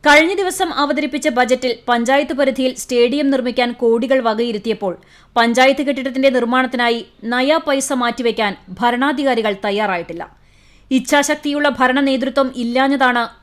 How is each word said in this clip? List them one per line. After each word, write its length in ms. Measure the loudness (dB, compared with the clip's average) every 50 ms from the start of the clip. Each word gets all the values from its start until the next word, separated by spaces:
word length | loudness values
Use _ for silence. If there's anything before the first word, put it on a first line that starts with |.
| 6 6
കഴിഞ്ഞ 260 | 6 6 6 4 0 0
ദിവസം 300 | -2 -2 0 -2 -4 -2 0 -2
അവതരിപ്പിച്ച 460 | 0 0 0 -2 -2 -4 -4 -2 -2 -2 0 0
ബജറ്റിൽ 340 | 2 2 0 0 0 -4 -4 -4 _ -2
പഞ്ചായത്ത് 460 | 0 0 2 2 2 2 2 0 -2 0
പരിധിയിൽ 340 | 0 0 0 0 -2 -2 -2 -4
സ്റ്റേഡിയം 460 | -8 -2 2 2 2 2 2 0 0 0
നിർമ്മിക്കാൻ 380 | 0 0 -2 -2 -2 -2 -2 -2 -2 0
കോടികൾ 400 | 2 2 2 2 2 0 0 2 2 0
വകയിരുത്തിയപ്പോൾ 680 | 0 0 -2 -2 -4 -6 -4 -4 -4 -4 -4 -6 -6 -6 -14 _ -20 -20 -20 _ _ 2
പഞ്ചായത്ത് 460 | 2 2 4 4 4 4 4 2 0 -2
കെട്ടിടത്തിന്റെ 420 | -2 -2 -4 -6 -4 2 2 2 2
നിർമ്മാണത്തിനായി 640 | 2 0 2 2 0 0 0 0 0 0 0 0 -2 -4 -12 _ _ -8 -4
നയാ 260 | -2 0 2 2 0 0 0 0
പൈസ 220 | -2 -2 -2 -2 -2 -2
മാറ്റിവെക്കാൻ 520 | -2 -4 -4 -2 -2 -2 -2 0 -4 -4 -4 -8 -14 -20 -8 -2
ഭരണാധികാരികൾ 760 | 0 0 0 0 0 -2 -2 0 0 0 0 0 0 -2 -4 -2 -4
തയ്യാറായിട്ടില്ല. 580 | -4 -2 -2 -2 -2 -4 -4 -6 -10 -12 -14 -14 -16 _ _ _ _ _ _ _ -20 _ -20 _ -2
ഇച്ഛാശക്തിയുള്ള 760 | -2 -2 0 2 0 0 2 0 -2 -4 -4 -4 -4 0 0 -2 0 2
ഭരണ 200 | 0 2 2 2 2 0
നേതൃത്വം 380 | 0 0 -2 -2 0 0 -2 -2 -2 -6 -6
ഇല്ലാഞ്ഞതാണ് 600 | -2 0 0 2 2 2 2 2 2 2 0 -2 -4 -8 _